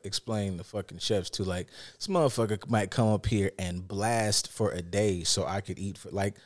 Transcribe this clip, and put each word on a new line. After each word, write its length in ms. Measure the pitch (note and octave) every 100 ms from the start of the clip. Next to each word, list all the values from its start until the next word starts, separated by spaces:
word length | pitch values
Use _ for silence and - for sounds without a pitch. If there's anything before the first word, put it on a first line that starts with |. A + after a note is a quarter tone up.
explain 540 | G2 - - G#2+ G2 F2+
the 80 | -
fucking 320 | G#2 F#2+ E2
chefs 320 | - G#2 F2
too. 160 | - F#2+
Like, 220 | F2+ F2+ - - -
this 100 | -
motherfucker 600 | F#3 D3 A2+ A2 G#2 -
might 240 | A2+ F#2+
come 160 | - A2
up 180 | G#2+ -
here 260 | G#2+ G2 -
and 300 | F2+ F2 F#2
blast 640 | G2 G#2+ A#2 G#2+ - -
for 200 | - G#2+
a 100 | F2+
day 420 | F2 G2+ G#2 F2+
so 220 | E2+ - D2
I 160 | F#2+
could 180 | - F#2
eat 180 | G2 G2
for, 140 | -
like, 240 | G2 G2 -